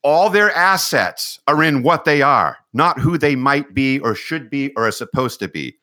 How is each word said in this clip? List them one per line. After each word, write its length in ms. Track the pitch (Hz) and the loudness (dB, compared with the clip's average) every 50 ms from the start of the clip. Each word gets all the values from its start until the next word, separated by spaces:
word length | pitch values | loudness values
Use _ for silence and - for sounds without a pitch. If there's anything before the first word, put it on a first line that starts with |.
| - | 2
all 260 | 143 151 165 190 214 | 2 2 4 2 4
their 220 | 185 208 208 208 - | 4 2 2 2 2
assets 840 | 165 175 190 190 185 - - - 127 98 90 - - - - - - _ | 2 2 2 2 0 -2 -2 0 0 0 0 -4 -8 -12 -12 -12 -6 _
are 160 | - 147 151 160 | -2 0 2 2
in 200 | 160 147 135 123 | 2 2 2 2
what 220 | 151 170 151 - | 2 0 2 2
they 160 | 160 147 147 | 0 2 2
are, 360 | 139 143 143 117 90 73 64 - _ _ - | 4 4 4 2 2 0 -2 -8 _ _ -2
not 260 | 120 156 175 160 135 | 0 0 0 0 0
who 180 | 117 156 175 | -2 -2 0
they 180 | 156 143 147 143 | 0 0 0 0
might 380 | 127 127 139 143 143 143 - - | 0 0 0 0 0 -2 -4 -4
be 260 | 139 135 135 131 139 | -2 0 0 0 0
or 160 | 139 117 107 | -2 -4 -4
should 340 | - - - 165 160 135 110 | -4 -6 -8 -8 -8 -8 -8
be 220 | - 139 139 139 139 | -6 -6 -6 -6 -4
or 120 | 117 113 | -2 -2
are 40 | 110 | -2
supposed 480 | 104 - 117 - - 131 127 127 - - | -2 -4 -10 -6 -4 -2 -2 -2 -4 -8
to 80 | 101 | -10
be. 300 | 87 - 80 69 62 - _ | -8 -8 -10 -10 -10 -14 _